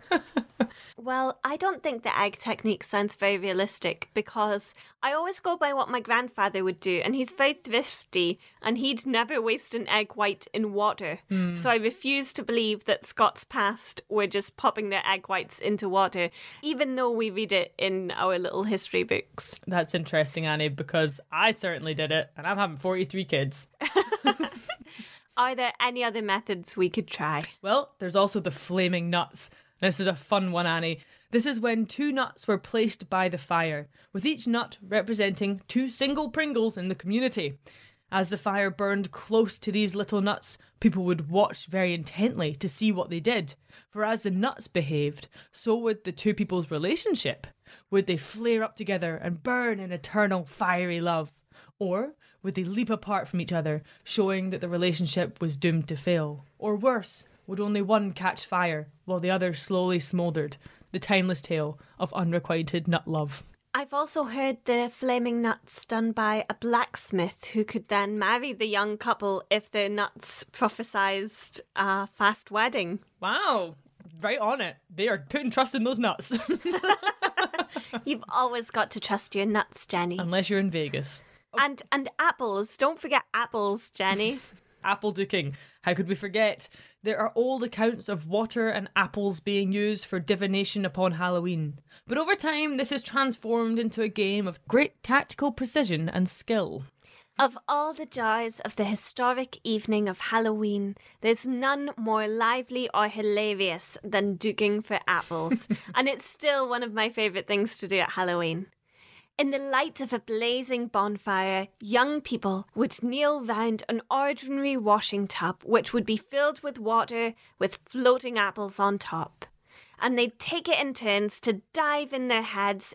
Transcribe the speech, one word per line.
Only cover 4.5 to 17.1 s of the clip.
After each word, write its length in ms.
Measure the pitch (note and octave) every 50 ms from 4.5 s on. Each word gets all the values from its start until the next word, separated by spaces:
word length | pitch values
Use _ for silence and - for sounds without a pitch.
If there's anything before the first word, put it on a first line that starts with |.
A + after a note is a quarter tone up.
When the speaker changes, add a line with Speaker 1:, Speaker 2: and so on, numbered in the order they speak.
| G3+ G#3 - - - - - - - _
Speaker 1:
I 100 | - C4+
always 280 | C#4+ D#4 E4+ F#4 F#4+ -
go 160 | - F4+ F4
by 160 | E4+ D#4 C#4+
what 180 | C#4 C4+ - -
my 80 | B3 A#3+
grandfather 640 | G#3 A3+ A#3 A#3+ B3 A#3+ - A3 G3 G3 G3 F#3+
would 160 | F#3 F#3 F3+ -
do, 240 | - F#3+ F3+ E3+ -
and 120 | G#3+ C4
he's 160 | C4+ B3+ A#3
very 220 | F#4 - C#4 C#4+ D4
thrifty, 840 | - - B3 A3 B3 C#4+ - - - - _ - F#3 F3 E3+ F3 - - - _ _
and 160 | - A3 A#3 A3+
he'd 260 | C4 C4+ C#4 A3+ -
never 380 | C4+ A#3+ A3+ A#3 A3 D#4 B3
waste 320 | A3+ A3+ A3+ C#4+ - - A#3
an 140 | A#3 G#3+ -
egg 240 | - G#3+ G#3 - -
white 320 | G#3 G#3 G3+ G3 - - - -
in 180 | G#3+ A3 G#3
water. 460 | G3 G3+ G#3 A3 B3 - G3 D#3 E3 - - -
Speaker 2:
Hmm. 280 | G3 F#3+ F#3 F3 F3
Speaker 1:
So 140 | E3+ F3 B3
I 40 | A#3
refuse 580 | A3 G#3+ A3+ A3+ - - C4 C#4 C#4 C4+ - -
to 100 | D4 G3+
believe 400 | - A#3 A#3 A3+ G#3+ G#3 G3+ -
that 200 | - G3 - -
Scots 380 | - - - A3 - - -
past 600 | - - - B3+ G3+ G3+ A3+ - - - - - - -
were 200 | G#3 G#3+ G3+ F#3
just 280 | - G3+ G3 - -
popping 340 | - - A3 - G#3+ G#3+ G3+
their 120 | G3 F#3 -
egg 240 | - G3 F#3 - -
whites 300 | F#3+ F#3 - - - -
into 300 | - G#3 G#3 G3+ G#3 F#3+
water, 420 | F#3+ G3 F#3+ F3+ - F#3 F3 E3 - - - - - -
even 320 | D4 D4+ D#4 C4 D4 C4 B3+
though 160 | B3+ B3+ A#3+